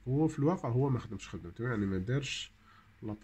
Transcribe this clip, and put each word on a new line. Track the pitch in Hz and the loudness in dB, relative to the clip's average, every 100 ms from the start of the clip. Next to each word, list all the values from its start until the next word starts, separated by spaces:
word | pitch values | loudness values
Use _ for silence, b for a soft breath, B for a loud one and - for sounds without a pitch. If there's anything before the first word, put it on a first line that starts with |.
| 127 | -2
هو | 135 160 | 2 2
في | 156 | 4
الواقع | 143 185 123 | 2 2 2
هو | 120 139 | 2 4
ما | 120 | 2
خدمش | - 101 - | -2 -10 -8
خدمته، | 90 85 - | -10 -10 -6
يعني | 123 110 98 | -2 0 2
ما | 95 | 0
دارش | 98 135 135 - - b b b b b | 0 0 -2 -6 -8 b b b b b
لا | 110 107 | -8 -8